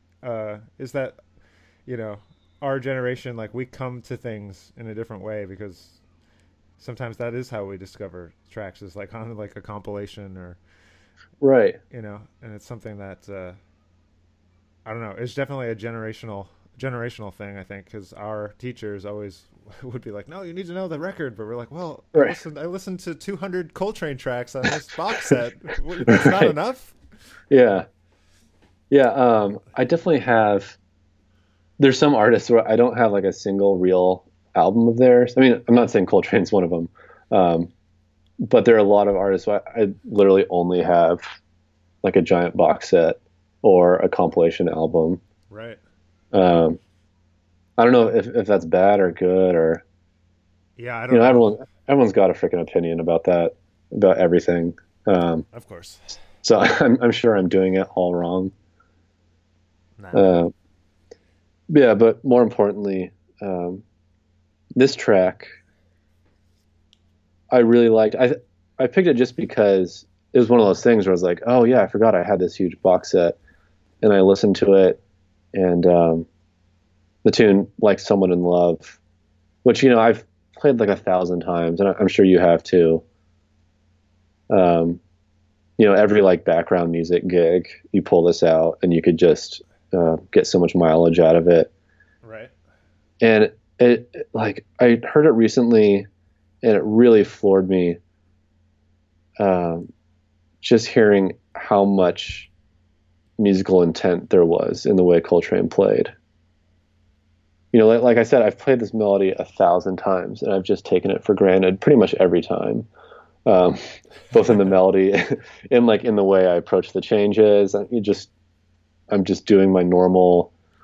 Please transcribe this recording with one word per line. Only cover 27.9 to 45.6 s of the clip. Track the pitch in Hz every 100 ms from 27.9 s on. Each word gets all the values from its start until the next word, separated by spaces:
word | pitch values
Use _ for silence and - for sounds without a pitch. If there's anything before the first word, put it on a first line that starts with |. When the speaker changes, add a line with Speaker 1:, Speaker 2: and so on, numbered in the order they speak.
| _ _ _ _ _ _ _ _ _ -
Speaker 2:
Yeah, | 139 127
um, | 123 123 110 101 104 _
I | -
definitely | 127 170 185 151
have, | - 117 107 101 - - _ _ _ _ _ _ _ _ _ -
there's | 139 131
some | 151
artists | 131 107 110 -
where | 117 110
I | 110
don't | 120 117
have, | 113
like, | 101
a | 95
single | 85 104 98 98 95
real | 92 92 92 92 _ _ _
album | - 87 110 117
of | 117
theirs. | 127 123 120 -
I |
mean, | 131 117 -
I'm |
not | 120 113
saying | 107 92
Coltrane's | 98 - 117 87
one | 101
of | 87
'em, | 85 85 _ _ _ -
um, | 107 87 85 90 _ _ _ _ _ _ -
but | 117 -
there | 110
are | 113
a |
lot | 101 104 101
of | 98
artists | 98 95 -
where | 104 - -
I | 104 -
literally | - 101 98 95 92
only | 90 87 90
have, | 85 87 82 87 - - _ _ _ _ _ _
like, | 98 92
a |
giant | 82 90 87 92
box | 82 80 -
set | 90 82 - _ _ _ _
or | 117 92 90 90
a | 95
compilation | - 87 87 85 - 85
album. | 80 80 82 80 87 _ _ _
Speaker 1:
Right. | 104